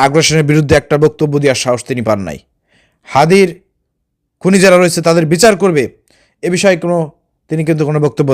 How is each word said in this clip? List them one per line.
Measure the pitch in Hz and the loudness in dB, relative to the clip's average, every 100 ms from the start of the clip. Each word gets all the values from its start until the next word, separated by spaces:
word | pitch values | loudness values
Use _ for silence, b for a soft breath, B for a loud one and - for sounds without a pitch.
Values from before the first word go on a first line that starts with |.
আগ্রাসনের | 135 151 151 156 147 | 2 2 0 0 0
বিরুদ্ধে | 151 147 151 | 0 2 0
একটা | - 147 | 0 0
বক্তব্য | 151 - 151 143 | 0 0 -4 0
দেওয়ার | 139 123 | -2 -2
সাহস | 127 123 - | -4 -6 -6
তিনি | 123 110 | -6 -4
পান | 101 87 | -4 -6
নাই। | 71 _ _ _ _ _ _ - | -14 _ _ _ _ _ _ -4
হাদির | 135 160 190 185 165 _ _ _ _ _ _ _ _ | 0 4 4 2 -2 _ _ _ _ _ _ _ _
খুনি | 185 190 | -2 2
যারা | 190 180 | 4 4
রয়েছে | 180 170 | 2 0
তাদের | 165 170 156 | 0 0 0
বিচার | 170 233 190 | 2 2 2
করবে, | 190 151 113 _ _ _ _ - | 0 -2 -4 _ _ _ _ -10
এ | 165 | -6
বিষয়ে | 180 196 175 | 0 0 0
কোনো, | 175 175 156 _ _ _ - | -2 -4 -6 _ _ _ -10
তিনি | 160 | -6
কিন্তু | 156 156 147 | -2 -2 -2
কোনো | 151 | -2
বক্তব্য | 147 - 143 | -2 -2 0